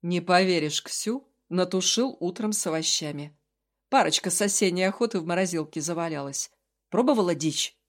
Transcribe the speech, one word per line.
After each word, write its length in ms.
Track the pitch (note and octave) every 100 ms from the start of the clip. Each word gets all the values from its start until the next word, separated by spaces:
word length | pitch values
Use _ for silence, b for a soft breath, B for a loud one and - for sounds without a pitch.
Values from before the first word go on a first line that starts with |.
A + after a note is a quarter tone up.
"Не 180 | F3 F3
поверишь, 640 | E3+ F3+ F#3+ F3 D3+ D3+
Ксю, 440 | - - - B3+ _ _ _
натушил 680 | F3 F3+ F#3+ F#3 - C4 -
утром 320 | E3+ F3+ G#3+
с 140 | G#3 F#3
овощами. 680 | D#3+ D#3 - D3+ C#3+ D3 _ _ _ _ _ _
Парочка 400 | C4+ F3 D3+ F#3+
с 120 | -
осенней 460 | G3+ - G3 F3+ F#3
охоты 320 | F#3+ A#3 G3+
в 60 | E3
морозилке 540 | F3 F#3 E3+ D3+ -
завалялась. 720 | D3+ E3+ E3+ D3+ C#3 C#3 - _ _ _ _
Пробовала 460 | F#3+ B3 B3 F3+ D#3
дичь?" 420 | D#3 D3 - _